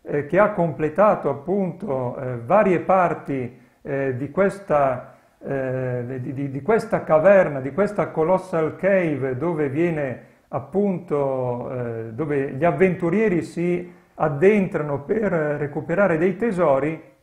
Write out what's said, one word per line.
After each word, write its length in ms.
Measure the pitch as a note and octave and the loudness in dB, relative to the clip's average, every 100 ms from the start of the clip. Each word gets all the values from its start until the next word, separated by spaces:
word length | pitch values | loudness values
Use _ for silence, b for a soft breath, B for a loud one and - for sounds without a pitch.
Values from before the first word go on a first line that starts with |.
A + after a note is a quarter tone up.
eh, 240 | - D3 C#3+ | -4 -4 0
che 140 | F3 | 2
ha 100 | G#3 | 2
completato 800 | G3 E3+ C3+ D3+ D3+ G#3 F3 D3+ | 2 -2 -2 -2 4 4 4 -2
appunto, 880 | C3 E3+ G3+ F#3 - G#3+ C3 B2 - | -4 -4 -2 -2 -6 -6 -4 -4 -6
eh, 220 | B2+ A#2+ | -8 -8
varie 360 | A2+ F#3+ G#3 E3 | 2 4 4 2
parti, 800 | - F#3 E3+ D#3 - C#3 A#2+ B B B | 2 2 2 -2 -4 -4 -4 B B B
eh, 360 | - C#3 C3+ B2 | -6 -2 -2 -2
di 140 | C#3 | -4
questa, 840 | F#3 G3 F#3+ - D3 C#3 B2 B B B _ | 0 0 0 0 2 2 0 B B B _
eh, 800 | - C#3 C3 C3 B2+ B2 A#2+ C3 | -6 -4 -2 -4 -4 -4 -6 -8
di, 140 | B2+ | -8
di, 160 | C3 C#3 | -6 -6
di 120 | C3+ | -4
questa 400 | C#3 A3 - F3 | 0 0 0 -4
caverna, 560 | - D#3 E3+ G3 D#3 C#3 | 2 4 6 6 4 -2
di 120 | C3 | -6
questa 340 | C3+ G3+ G3 D#3 | -2 -2 0 -2
Colossal 680 | - D#3+ F#3 F3+ E3 D#3 D3+ | 0 2 0 0 -2 -2 0
Cave, 640 | F#3 G3 E3+ C#3 C3 B2+ | 2 2 2 -2 -4 -2
dove 320 | E3 D#3+ C#3+ | -2 -2 -2
viene 520 | C3+ F3 D#3 C3+ A#2 B B B | 0 0 0 -4 -8 B B B
appunto, 1200 | C#3+ - F#3+ G3+ F3+ - D3 C#3 C3 B2+ A#2+ - | -10 -4 0 0 -2 -2 -2 0 -2 -2 -4 -6
eh, 320 | B2+ A#2+ A2+ A2+ | -6 -6 -6 -8
dove 420 | A2+ D#3 C#3+ C#3 | -6 -2 -2 -2
gli 120 | C3 E3+ | 0 0
avventurieri 760 | D#3+ F#3+ E3+ E3+ G3 A3 F3 | 4 2 2 0 2 2 0
si 500 | - - F3 F3 - B B - | -2 -4 -2 -2 -6 B B -4
addentrano 880 | D#3 C#3 F#3 G#3+ F3 D#3 D3 C#3 | -2 4 4 4 2 -2 -4 -4
per 280 | - G#3+ G#3 | -2 -2 0
recuperare 840 | E3+ D3+ D3 C#3+ D#3 D3 E3+ G3 D#3+ | 0 0 -2 -4 -6 -2 2 2 4
dei 180 | F#3 F#3 | 0 0
tesori 640 | A#3 F3+ E3 C3+ D3 D#3+ - _ | -2 2 4 4 0 -4 -14 _